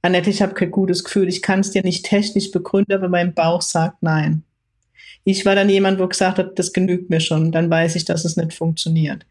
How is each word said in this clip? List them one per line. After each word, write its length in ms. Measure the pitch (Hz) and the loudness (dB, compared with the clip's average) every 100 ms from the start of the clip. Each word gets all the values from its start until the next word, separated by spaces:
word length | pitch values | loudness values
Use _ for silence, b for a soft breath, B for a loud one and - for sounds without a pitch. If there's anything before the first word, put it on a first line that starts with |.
„Annette, 280 | 175 180 180 | 2 2 0
ich 100 | 196 | 0
habe 120 | 196 | -2
kein 160 | - 175 | 0 -2
gutes 320 | - 190 180 | 0 0 -2
Gefühl, 240 | - 202 180 | -2 0 0
ich 140 | 185 | -2
kann's 280 | - 190 196 | 0 0 0
dir 100 | 190 | 0
nicht 220 | 185 175 - | -2 -4 0
technisch 440 | 208 208 196 196 | 0 2 -4 -2
begründen, 400 | 180 180 196 202 | -6 -2 0 0
aber 160 | 196 185 | 0 0
mein 260 | 180 175 | 0 0
Bauch 280 | 165 165 170 | 0 0 0
sagt 400 | - 170 165 - | -2 -2 -2 -2
nein.“ 400 | 165 156 151 156 - _ _ _ B B B B | 0 0 0 -2 -6 _ _ _ B B B B
Ich 200 | - 190 196 | -2 0 2
war 80 | 196 | 4
dann 120 | 202 | 4
jemand, 300 | 196 190 190 | 4 4 2
wo 80 | 185 | -2
gesagt 320 | - 185 190 | 0 0 0
hat, 200 | 180 - | -2 -2
„Das 120 | 175 | -2
genügt 380 | - 185 180 180 | 0 0 0 0
mir 100 | 165 | 0
schon, 300 | 160 156 160 | 0 0 2
dann 180 | 165 170 | 0 2
weiß 260 | 165 165 170 | 2 0 -2
ich, 80 | |
dass 200 | - 165 | -4 -2
es 120 | 165 170 | -2 -2
nicht 160 | 160 | -4
funktioniert.“ 720 | - 165 160 165 160 147 147 _ | -4 -4 -2 0 0 0 -4 _